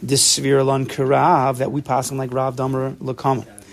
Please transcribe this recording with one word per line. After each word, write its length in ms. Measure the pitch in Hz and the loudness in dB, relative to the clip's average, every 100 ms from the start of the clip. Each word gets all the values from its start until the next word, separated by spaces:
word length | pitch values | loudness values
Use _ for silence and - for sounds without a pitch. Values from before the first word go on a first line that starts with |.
this 380 | 123 135 - - | 0 2 2 2
Svir 260 | 135 139 | 2 2
Lon 220 | 135 135 131 | 4 0 -2
Karav 680 | - 135 139 147 170 131 127 | -2 2 4 4 4 2 0
that 140 | 131 | -2
we 100 | 139 | -4
pass 300 | 143 131 127 | -2 -2 -2
on 60 | 135 | -6
like 140 | 131 | -4
Rav 220 | 123 131 | -2 -4
Damer 380 | 127 131 131 131 | -2 -4 -2 -4
Lakama. 520 | - 131 123 139 131 107 - - | -6 -8 -4 -2 -2 -4 -18 -20